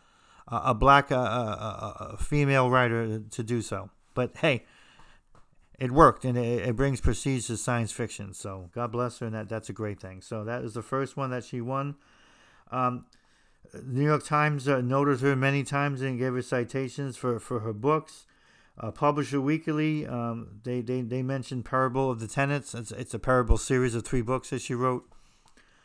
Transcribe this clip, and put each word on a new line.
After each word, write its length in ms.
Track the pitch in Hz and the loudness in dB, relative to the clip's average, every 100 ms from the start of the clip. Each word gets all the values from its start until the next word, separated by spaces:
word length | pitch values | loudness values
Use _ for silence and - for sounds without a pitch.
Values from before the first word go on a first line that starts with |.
| _ _ _ - - | _ _ _ -20 -8
a, 140 | 117 131 | -2 0
a 80 | |
black, 380 | 110 131 139 139 | 4 8 8 6
uh, 40 | 127 | 2
a, 40 | |
a, 920 | 120 117 113 101 110 95 107 - - | 2 0 -2 -4 -6 -6 -8 -8 -10
a 40 | - | -6
female 520 | - 147 143 135 127 | 0 2 4 4 6
writer 500 | 127 123 113 113 110 | 4 4 2 -2 -4
to 240 | 107 - | -8 -8
do 180 | 110 120 | -4 -2
so. 280 | 107 98 95 _ _ | -2 -6 -10 _ _
But 240 | - 123 - | -4 -4 0
hey, 280 | 165 127 - - - - - - _ - - _ _ - | 0 0 -4 -20 -20 -20 -20 -20 _ -20 -20 _ _ -6
it 140 | 131 | 2
worked, 320 | 135 151 - | 8 8 8
and 140 | 131 123 | 0 0
it, 320 | 117 120 107 | 0 0 0
it 60 | 113 | 2
brings 240 | 139 127 | 0 2
prestige 460 | - 113 139 131 - | 2 2 0 -2 -2
to 100 | 110 | -4
science 340 | - 120 110 | -2 -2 -2
fiction. 420 | - 117 - 101 | -4 -8 -8 -14
So 360 | 92 101 95 87 | -12 -12 -12 -10
God 180 | 120 120 | -8 -4
bless 280 | 117 123 - | -2 -4 -4
her, 60 | 117 | -8
and 100 | 110 | -6
that, 140 | 104 | -6
that's 200 | 110 - | -8 -8
a 40 | |
great 260 | 101 107 101 | -8 -6 -8
thing. 220 | 95 92 | -12 -16
So 240 | - 113 107 | -10 -8 -6
that 180 | 123 | -6
is 120 | 123 117 | -8 -10
the 60 | |
first 360 | 107 131 135 - | -4 -4 -4 -4
one 140 | 135 | -6
that 120 | 123 | -6
she 160 | - 127 | -6 -8
won. 360 | 117 135 139 143 _ _ _ _ _ _ - | -4 -4 -4 -8 _ _ _ _ _ _ -8
Um, 340 | 127 123 123 - _ _ _ _ _ - - | -2 -2 -2 -10 _ _ _ _ _ -20 -14
New 200 | 131 127 | -4 0
York 200 | 147 151 | 2 2
Times, 440 | - 151 151 143 131 | 2 2 2 2 2
uh, 120 | 135 | 2
noted 400 | 123 139 143 131 | 2 4 4 4
her 160 | 135 131 | 2 4
many 280 | 135 139 | 2 2
times 380 | 127 143 143 135 | 0 0 0 -2
and 160 | 135 123 | -4 -2
gave 160 | 131 | -2
her 80 | 127 | -2
citations 760 | 117 127 117 135 131 - 139 120 | -2 -2 -2 -4 -4 -6 -8 -4
for, 200 | 127 113 | -2 -2
for 200 | - 123 | -4 -4
her 140 | 110 | -4
books. 520 | 104 131 156 151 - - _ _ _ _ - | -2 0 0 -2 -18 -20 _ _ _ _ -12
Uh, 100 | 110 | -10
Publisher 500 | - 147 147 123 139 | 0 2 2 0 0
Weekly, 680 | 135 156 160 151 156 151 151 | 0 0 0 0 0 -2 -4
um, 540 | 123 117 117 113 104 | -4 -4 -6 -10 -12
they, 160 | 123 123 | -6 -4
they, 220 | 113 127 | -2 -4
they 200 | 120 127 | -2 -4
mentioned 440 | 131 135 123 127 110 | -2 -4 -4 -8 -2
Parable 440 | 131 131 127 135 | 2 2 2 0
of 120 | 117 | -2
the 60 | 110 | -4
Tenants. 460 | - 139 143 - | 0 0 0 -4
It's, 180 | 120 113 | -10 -10
it's 220 | 110 127 | -10 -10
a 60 | 110 | -4
Parable 380 | - 127 117 117 | 2 4 6 4
series 360 | - 131 127 | 4 2 2
of 120 | 117 - | 0 0
three 160 | 131 | 0
books 280 | 110 131 - | 0 -2 -4
that 100 | 127 | -8
she 120 | - | -4
wrote. 320 | 123 127 123 - - _ _ _ _ _ _ | -2 0 0 -6 -20 _ _ _ _ _ _